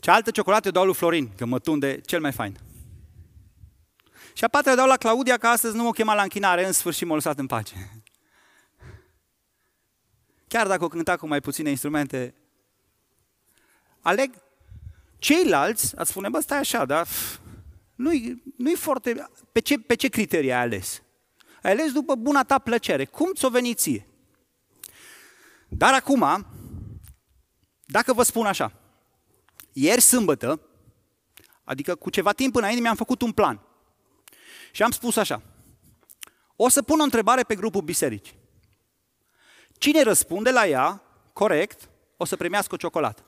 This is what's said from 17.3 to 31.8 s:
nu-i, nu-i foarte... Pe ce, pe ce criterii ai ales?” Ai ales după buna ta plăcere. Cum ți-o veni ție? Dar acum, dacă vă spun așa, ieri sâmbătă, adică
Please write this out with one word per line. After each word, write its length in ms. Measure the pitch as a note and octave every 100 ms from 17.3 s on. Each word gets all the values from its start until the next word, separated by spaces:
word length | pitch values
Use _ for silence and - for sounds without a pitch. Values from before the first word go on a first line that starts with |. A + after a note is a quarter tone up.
| - - - - - _
nu-i, 480 | _ C4 D#4 A3+ B3 - -
nu-i 200 | B3 F4+
foarte... 520 | - C#4 - A#3 - _ _
Pe 80 | -
ce, 180 | - C#4
pe 160 | -
ce 140 | A#3 C4+
criterii 440 | - G3 F3+ C3+
ai 80 | B2
ales?” 420 | A#2+ G2+ F#2 - _ _ _ _ _ _
Ai 80 | -
ales 220 | G#3 D#4+
după 220 | C4+ D4+
buna 300 | C4 A#3 C#4+
ta 140 | B3+ C4+
plăcere. 460 | - A#3 - D3+
Cum 280 | C#3 - F4
ți-o 160 | F#4+ C4
veni 260 | B3 B3
ție? 320 | A#3 - A2+ - _ _ _ _ _ _ _ - - - - - _ _ _ _
Dar 260 | - G3+
acum, 520 | C4+ - C#4 C#3+ F3+ - - - - - - - - _ _ _ _ _ _ _
dacă 260 | E3 A#3+
vă 100 | A#3
spun 240 | A#3+ A3+ G#3+
așa, 260 | F#3+ A#2 - _ _ _ _ _ _ _ _ -
ieri 280 | - C#3+ B3
sâmbătă, 600 | A#3 B3 G3 C#3 A#2+ D#3+ _ _ _ _ _ _ _ _ _ _
adică 300 | - C3